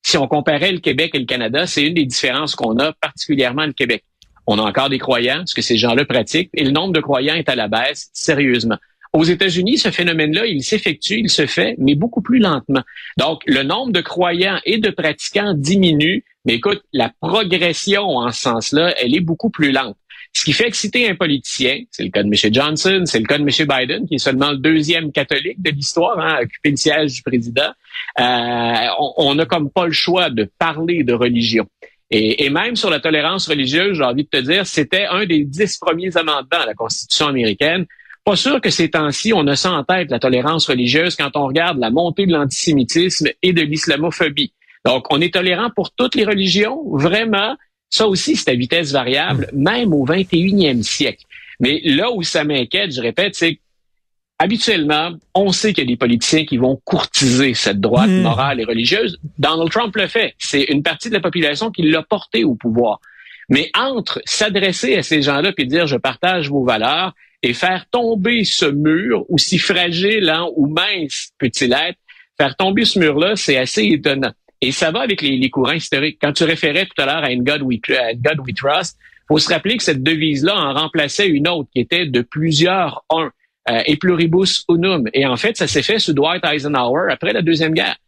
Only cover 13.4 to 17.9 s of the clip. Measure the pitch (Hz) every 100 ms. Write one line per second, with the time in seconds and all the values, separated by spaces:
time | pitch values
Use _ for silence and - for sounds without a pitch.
13.4 | - 135 135 202 262 175 - 170 175 175
14.4 | 185 185 - 220 214 - 156 147 - 202
15.4 | 208 160 139 196 180 147 156 208 _ _
16.4 | - - 202 202 _ 139 117 _ 165 202
17.4 | 202 175 175 160 -